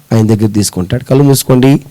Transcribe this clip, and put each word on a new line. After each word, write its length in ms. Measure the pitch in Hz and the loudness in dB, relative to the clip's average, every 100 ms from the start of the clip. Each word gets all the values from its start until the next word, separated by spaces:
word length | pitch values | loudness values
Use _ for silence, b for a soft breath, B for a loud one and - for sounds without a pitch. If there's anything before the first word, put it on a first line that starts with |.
| - | -4
ఆయన 140 | 113 110 | 0 2
దగ్గర 240 | 107 110 | 0 0
తీసుకుంటాడు. 540 | 107 95 92 90 123 | -2 -4 -4 -6 -6
కళ్ళు 180 | - 131 | -2 0
మూసుకోండి, 580 | 139 135 - 127 135 147 - | 2 0 0 2 2 0 -4